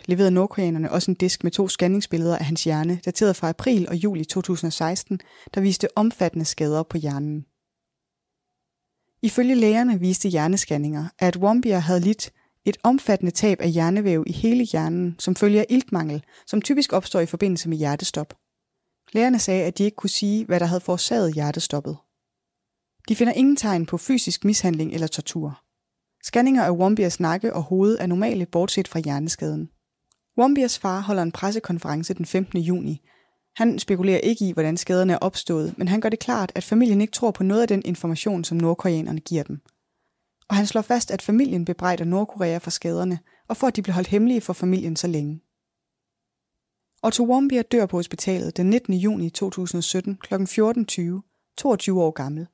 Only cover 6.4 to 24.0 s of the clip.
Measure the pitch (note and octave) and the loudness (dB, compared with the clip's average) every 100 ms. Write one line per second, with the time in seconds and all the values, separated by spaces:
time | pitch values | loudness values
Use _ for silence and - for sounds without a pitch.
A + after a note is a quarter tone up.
6.4 | D#3+ - D3+ D3+ D#3+ E3 D3 C#3 D3+ D3+ | -4 -2 0 0 -2 -4 -4 -4 -4 -8
7.4 | - _ _ _ _ _ _ _ _ _ | -10 _ _ _ _ _ _ _ _ _
8.4 | _ _ _ _ _ _ _ _ A3+ - | _ _ _ _ _ _ _ _ 0 2
9.4 | B3 B3+ G#3+ A3 B3 F#3+ F#3 F#3 G3 D#3+ | 2 4 4 4 2 2 2 0 0 0
10.4 | D#3 G3 - D3 D3 D3+ E3 - F3+ F3 | 2 0 0 -2 -2 -4 -8 0 0 2
11.4 | G3+ A#3+ B3 F#3 D#3+ F3+ F#3 A3 - _ | 2 4 2 0 2 2 2 0 -6 _
12.4 | _ _ G#3 - A#3 C4+ - G3 F3 - | _ _ -4 0 2 2 2 0 0 2
13.4 | G#3+ F#3 E3+ E3 E3 G3+ G3+ D#3+ E3+ - | 2 2 0 2 2 2 2 2 0 0
14.4 | A3+ B3 A3+ D#3 D#3+ F3 F3+ E3+ - F3+ | 2 2 2 0 0 -2 -2 -2 -4 2
15.4 | G#3 G#3 - B3+ - F3 D#3 D3 - - | 4 4 4 0 0 -2 -2 -6 -10 -20
16.4 | - G#3 - C#4+ - F#3+ - F#3 E3+ F3 | -6 -2 0 0 2 0 0 -2 -2 0
17.4 | G3+ E3+ E3 D#3 D3 D3 F#3 D3+ D3+ - | -2 0 -4 -2 -2 -2 -4 -6 -8 -12
18.4 | _ _ _ _ _ _ _ G#3+ B3 A#3 | _ _ _ _ _ _ _ 0 2 2
19.4 | G3 F#3+ E3+ F3 G#3 - G3 - G3+ G#3+ | 2 0 0 0 0 0 -4 -2 0 -2
20.4 | A3+ F3 E3+ F3+ - F3+ - A#3 E3+ D3+ | 0 0 0 0 -2 -2 0 0 0 0
21.4 | D3 C#3 - C#3+ C#3+ D3+ _ _ _ _ | -2 -4 -4 -6 -6 -12 _ _ _ _
22.4 | _ _ _ _ _ _ - A3 A#3+ A#3 | _ _ _ _ _ _ -2 2 2 4
23.4 | C4+ C#4+ G#3+ F3 E3 E3+ | 4 4 2 0 -2 -4